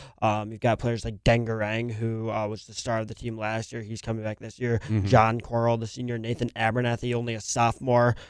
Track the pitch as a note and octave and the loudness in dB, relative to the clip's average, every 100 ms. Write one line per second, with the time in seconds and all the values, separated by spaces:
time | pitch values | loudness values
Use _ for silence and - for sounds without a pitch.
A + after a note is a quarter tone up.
0 | - - A2 G#2+ G#2+ A2+ B2 A2 B2 A2+ | -6 -2 0 0 -4 -2 0 2 0 -2
1 | A2+ G#2 - A#2 A2+ A2+ G#2 A2+ A#2+ G#2+ | -6 -2 4 4 2 -2 -2 -2 -4 -4
2 | A2+ A2+ A2+ G#2+ G#2+ G#2+ - G#2 B2+ A2+ | -4 -2 -4 -2 -4 -6 -12 -10 -2 -2
3 | G#2+ A2+ A#2+ A2+ G#2+ A2+ A#2 A#2+ G#2+ A2 | -2 -8 -8 -6 -4 -4 -6 -10 -10 -8
4 | - A2+ G#2+ G#2+ A2+ - B2 A2+ - G#2+ | -6 -4 -4 -8 -12 -6 0 0 2 0
5 | G2 A#2 A2+ A#2 - A#2 A#2 A2+ A2+ - | 6 6 6 4 -2 0 2 2 -2 -8
6 | B2 A#2 A2+ A#2+ A#2 - A2+ A#2+ A#2+ A#2 | -6 -4 -4 -2 -4 0 0 2 0 0
7 | B2 A#2+ A#2+ A2+ - C3 A#2 - C3+ A#2+ | -2 -2 -2 -6 -4 2 2 2 4 6
8 | A#2+ A2+ | 6 4